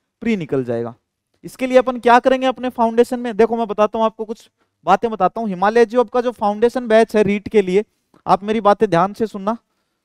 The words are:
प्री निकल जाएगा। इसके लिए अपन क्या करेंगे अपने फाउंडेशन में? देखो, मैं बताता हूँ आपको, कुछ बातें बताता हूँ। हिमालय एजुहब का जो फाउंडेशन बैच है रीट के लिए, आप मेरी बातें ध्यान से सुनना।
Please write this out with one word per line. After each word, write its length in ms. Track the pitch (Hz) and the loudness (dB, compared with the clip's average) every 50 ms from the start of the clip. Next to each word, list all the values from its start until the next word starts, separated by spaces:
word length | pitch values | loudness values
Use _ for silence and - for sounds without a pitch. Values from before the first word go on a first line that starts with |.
| _ _ _ _ | _ _ _ _
प्री 140 | - 233 226 | -6 -4 -4
निकल 260 | 190 160 - 143 135 127 | -4 -4 -4 -4 -4 -4
जाएगा। 320 | 120 120 117 117 117 123 _ _ _ _ _ _ _ _ _ - | -4 -6 -6 -6 -8 -12 _ _ _ _ _ _ _ _ _ -20
इसके 240 | 175 - - 254 | -20 -10 -8 -4
लिए 100 | 254 254 | 0 2
अपन 220 | 254 240 262 247 240 | 2 2 2 -4 -2
क्या 180 | 214 240 233 247 | 2 4 4 4
करेंगे 280 | - 269 262 262 262 | 4 2 0 0 0
अपने 220 | 262 240 233 247 254 | -2 -4 -4 -8 -8
फाउंडेशन 500 | - - 233 226 226 233 240 - 254 240 | -2 -2 -2 0 2 0 0 0 -2 -6
में? 160 | 240 247 220 | -6 -4 0
देखो, 200 | 190 226 220 233 | 0 0 0 0
मैं 80 | 226 226 | -4 -4
बताता 300 | 202 202 208 208 208 - | -4 -2 0 -2 0 0
हूँ 80 | 226 226 | -2 -2
आपको, 200 | 220 - - 220 | -2 -4 -6 -10
कुछ 240 | 202 226 - _ _ _ _ _ _ _ _ _ | -12 -12 -14 _ _ _ _ _ _ _ _ _
बातें 240 | 160 190 202 - 226 | 2 2 2 2 -2
बताता 300 | 220 - 185 175 - 220 | -2 0 -2 -2 -2 -4
हूँ। 60 | 233 208 | -6 -6
हिमालय 320 | 185 175 190 208 226 240 | -4 -2 0 2 4 4
एजुहब 280 | 240 202 226 247 240 202 | 2 4 2 0 -2 0
का 120 | - 247 | -2 -4
जो 100 | 233 247 226 | -4 -4 -4
फाउंडेशन 540 | - 220 208 208 214 226 240 - 254 247 | -2 -4 -4 0 0 -2 -2 0 -4 -2
बैच 280 | 226 220 220 226 - - | 2 4 4 4 4 2
है 80 | 214 208 | 2 2
रीट 240 | 190 202 208 - | 2 0 -2 -4
के 140 | - - 214 | 0 0 0
लिए, 220 | 190 185 185 202 214 - _ _ _ _ _ _ _ | 2 2 0 -2 -2 -4 _ _ _ _ _ _ _
आप 180 | - 180 - 202 | 0 0 0 0
मेरी 180 | 208 220 226 | -2 -4 0
बातें 280 | 190 202 208 - 226 202 | 2 2 2 2 0 0
ध्यान 240 | 165 165 180 196 208 | 2 0 0 -2 -2
से 140 | - 233 | -6 -8
सुनना। 300 | 208 - 202 190 208 233 - _ _ _ _ _ _ _ _ | -6 -6 -6 -6 -6 -6 -6 _ _ _ _ _ _ _ _